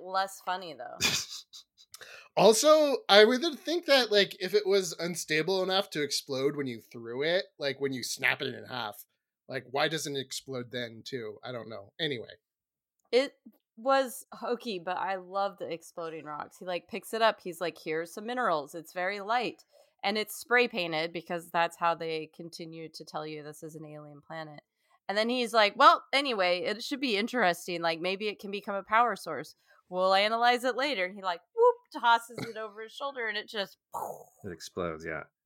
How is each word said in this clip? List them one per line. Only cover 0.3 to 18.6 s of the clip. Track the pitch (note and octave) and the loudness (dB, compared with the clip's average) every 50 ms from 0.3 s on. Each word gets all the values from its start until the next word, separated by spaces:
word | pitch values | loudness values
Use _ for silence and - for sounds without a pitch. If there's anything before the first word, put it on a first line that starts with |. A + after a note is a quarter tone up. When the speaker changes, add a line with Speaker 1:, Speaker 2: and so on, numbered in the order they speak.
| - - - | -6 -10 -6
Speaker 1:
funny, | F#3 F3+ F#3+ F#3+ E3 C#3+ | -6 -6 -6 -6 -12 -12
though. | A#2 A#2+ B2 - - | -12 -12 -12 -6 -4
Speaker 2:
<laughs> | - - - - - - - - - _ - - - _ _ _ - _ - - - - - - - - _ | -2 -2 -2 -2 -6 -8 -12 -14 -16 _ -20 -20 -20 _ _ _ -20 _ -20 -20 -20 -20 -20 -20 -20 -4 _
Speaker 3:
Also, | - F3 G#3+ A3 A3 C#4+ D4+ D#4 D#4 D4+ C#4+ C4 - - - | 8 8 8 8 8 6 6 8 8 6 4 2 0 2 8
I | G3 G#3 G#3+ | 10 10 10
would | A3+ B3+ B3 D#4 E4+ C#4+ - | 10 8 2 0 -2 -4 -4
think | - D4 E4 F4 - | -4 -4 -2 -2 2
that, | - C#4 C4+ A#3+ G#3 | 4 4 4 6 4
like, | G#3 G#3 F#3+ - - - | 4 4 4 4 0 -6
if | F#3 F#3 G3 | -4 2 2
it | G#3 - | 2 4
was | F#3+ G3 G3 F#3 E3 - | 4 2 2 2 0 -4
unstable | - E3 F3 F3 E3 - - D3+ D#3 D#3 F3 F#3+ F#3 F#3 | -4 -4 -4 -4 -6 -4 0 0 0 2 2 0 0 2
enough | F#3 F#3 F#3+ G3+ - | 2 2 2 0 0
to | - D#3 | -2 -2
explode | D3 - - - - - C3+ C3 C3+ D3 D3 | -2 -2 -2 -4 -4 -4 -4 0 0 0 0
when | D3 C#3 | 0 -4
you | B2+ A#2 A2+ | -6 -6 -8
threw | - _ - A#2+ A#2 A#2 A#2+ B2+ D3 | -12 _ -14 -12 -10 -8 -6 -2 0
it, | D#3+ F3 F#3+ G3 - _ - | 2 0 0 0 -4 _ -6
like, | D3 C#3 C3 C3+ | -4 -4 -2 -2
when | C#3 C#3 | -2 -2
you | C3 B2 A2 | -2 -4 -6
snap | - - - C3 B2+ C3+ - | -6 -6 -2 0 0 0 0
it | D3 B2 A#2 | -4 -6 -6
in | A2 G#2 | -8 -10
half, | F#2+ B2+ B2 A2+ G#2 G2+ - - _ _ _ _ _ _ _ _ - | -10 -8 -6 -6 -8 -8 -12 -18 _ _ _ _ _ _ _ _ -10
like, | B2+ C3 B2 B2+ | -10 -10 -10 -4
why | A#2+ C#3 D#3 D#3 | 0 0 0 0
doesn't | D#3+ D#3 C3+ D3+ C#3+ | 0 -4 -6 -4 -6
it | C#3 | -6
explode | B2+ - - - - C3+ C3+ B2 A#2+ G#2+ | -6 -6 -10 -10 -8 -8 -8 -8 -8 -8
then, | B2+ B2 A#2+ A2+ A2+ A2 A2 | -8 -8 -8 -8 -12 -16 -12
too? | - C3+ B2 A2+ G#2+ G2+ - - | -10 -8 -8 -8 -10 -12 -12 -12
I | B2 | -10
don't | B2+ A#2 A2 | -10 -10 -10
know. | A2+ A2+ G2+ G2 A2 _ - | -12 -14 -14 -16 -16 _ -4
Anyway. | E3 D3+ C3+ A2+ G2 - - _ _ _ _ _ _ _ _ _ _ _ _ _ _ _ | -2 -2 -2 -4 -6 -12 -16 _ _ _ _ _ _ _ _ _ _ _ _ _ _ _
Speaker 1:
It | - B3 C#4 C#4 - _ _ A3+ _ _ _ _ _ | 2 2 2 2 -4 _ _ -20 _ _ _ _ _
was | A3+ A3 C4+ C4+ C4+ C4+ A#3+ - - - _ | -4 0 2 2 2 2 0 -6 -12 -16 _
hokey, | A3 - A3+ - A#3+ A#3+ - A#3+ F#3+ F3+ | -14 -10 -4 -4 -4 -4 -4 -8 -8 -6
but | E3 F3+ F3+ | -4 -4 -4
I | - - F#3 G3 | -4 -2 -4 -4
love | F#3 F3+ F3+ F#3+ G3 G3 G3 F#3 - | -6 -6 -6 -2 -2 -2 -2 -2 -6
the | F3 - | -8 -8
exploding | E3 D#3+ - - _ F3 E3 E3 D#3+ D#3+ C#3+ | -8 -10 -12 -16 _ -10 -10 -10 -10 -10 -10
rocks. | D3+ D3+ D3 - - - | -10 -10 -10 -10 -12 -14
He, | - F#3+ | -12 -8
like, | F3+ F3+ F3 - | -6 -6 -6 -6
picks | _ - G3 - - - | _ -12 -12 -8 -6 0
it | A3 | 4
up. | A3+ A3 G#3 - - | 4 4 2 0 -8
He's | F#3 D#3+ - | -12 -6 -4
like, | F3+ E3 D#3+ - - | -4 -4 -4 -6 -6
"Here's | E3+ D#3 D#3+ E3+ E3+ - | -4 -4 -4 -4 -6 -10
some | A3 G#3 | -12 -10
minerals. | A3+ B3 B3+ A#3+ G3 E3 D3+ | -6 -4 0 0 2 2 0